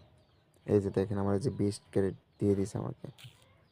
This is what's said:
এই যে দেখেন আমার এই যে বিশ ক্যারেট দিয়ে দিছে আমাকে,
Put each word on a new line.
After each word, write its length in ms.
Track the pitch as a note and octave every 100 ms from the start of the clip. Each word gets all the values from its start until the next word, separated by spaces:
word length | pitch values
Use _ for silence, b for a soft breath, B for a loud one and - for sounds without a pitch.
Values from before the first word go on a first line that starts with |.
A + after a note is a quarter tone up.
| - _ _ _ _ _ -
এই 60 | G#2
যে 60 | G2 G2
দেখেন 200 | F#2+ G2
আমার 100 | G2 G2+
এই 60 | F#2+
যে 60 | G2
বিশ 160 | G2+ G#2 -
ক্যারেট 240 | - G2 - _ _
দিয়ে 140 | G2+ G2
দিছে 160 | G2 -
আমাকে, 260 | B2 B2+ - - - b b b b